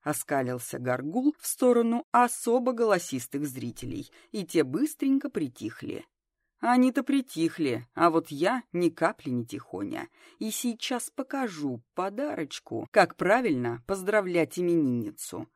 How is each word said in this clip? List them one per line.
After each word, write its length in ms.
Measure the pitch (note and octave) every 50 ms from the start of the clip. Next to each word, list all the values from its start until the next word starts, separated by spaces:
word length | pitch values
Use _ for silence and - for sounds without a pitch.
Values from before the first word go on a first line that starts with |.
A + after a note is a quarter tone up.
оскалился 760 | _ D3+ D3+ - - - D3+ C3+ C3 B2 B2 B2 A#2+ - - B2+
Гаргул 560 | B2 B2+ B2+ B2+ C3 D3 E3+ B3 B3+ D4 - _
в 60 | -
сторону 580 | - - - C4 B3 A#3+ A#3 A#3 A#3 A#3 A#3+ - _
особо 600 | - A#3 B3 A#3+ - - - A#3 A#3 B3+ A#3+ B3
голосистых 720 | B3+ A3+ A#3 A3 G3+ F#3 - - - B2+ - - - C#3+ D3
зрителей, 680 | C#3+ B2+ C3 A#2 A#2+ A2+ - - B2 E2 F#2 - - _ - _ _
и 140 | - G#3+ F#3
те 180 | - - E3+
быстренько 680 | D3 C3 B2+ E3+ C4+ D#4 - _ - C4+ C4+ C4+ - C#4
притихли. 760 | _ G#3 D#3+ B2+ A#2+ - - G#2 - - - - - - - _ _ _ _ _ _ _ _ _ _ _
Они-то 420 | - A3+ B3 B3+ B3+ C4 B3 C#4+
притихли, 840 | C4+ - C#4 C#4 B3+ - - - - E3 - - D#3+ C3+ - B2 B2 _ _
а 160 | - E3 E3+
вот 180 | D#3+ E3 E3 -
я 340 | D3 C#3 D#3+ F#3+ B3 B3+ A3+ _
ни 180 | - F3 F3 E3
капли 400 | E3 - D#3+ E3 - _ - C#3
не 160 | B2 B2 A#2
тихоня, 640 | A#2 - C3+ - _ - F#2 G2+ G2 - - - - _ _ - - _ _
и 120 | - A3
сейчас 580 | G#3+ - - B3 A3+ A3+ - - C4 A#3+ - -
покажу 720 | _ - C4 _ - C#4 C4 A3+ F3+ D#3 D3 C#3 B2+ A#2 _ _ _
подарочку, 920 | - F3+ G3 G3+ G#3+ C#4+ D4+ - - D#3+ C3+ - - _ - A2 A2+ A2 -
как 260 | - G#3+ F#3 - -
правильно 680 | - D#3+ F3 G#3 B3 B3+ G#3+ D3+ B2 B2 A#2+ A#2 A#2+ -
поздравлять 720 | - F#3+ G3 F#3 F#3+ G3+ G#3+ G3 F3+ F3 E3+ D#3+ - - -
именинницу. 880 | F3+ F3 E3+ E3 D3+ C3 B2 A#2+ A2+ G#2 - - - - F2+ - - _ _